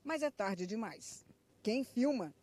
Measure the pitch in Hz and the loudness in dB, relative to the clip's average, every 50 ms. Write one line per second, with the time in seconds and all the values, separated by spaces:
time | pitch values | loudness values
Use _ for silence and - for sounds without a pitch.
0 | _ 277 320 311 294 294 - - 202 190 196 175 180 180 208 220 226 190 143 - | _ -4 -2 0 0 0 0 0 -2 -2 0 -2 -2 -4 -2 -4 -4 -4 -6 -10
1 | - - - - - - - _ _ _ - _ - 208 220 262 269 - - 240 | -14 -14 -16 -16 -18 -20 -20 _ _ _ -20 _ 0 2 2 2 0 0 2 4
2 | 247 285 294 247 180 151 - - | 4 4 4 2 0 -4 -6 -6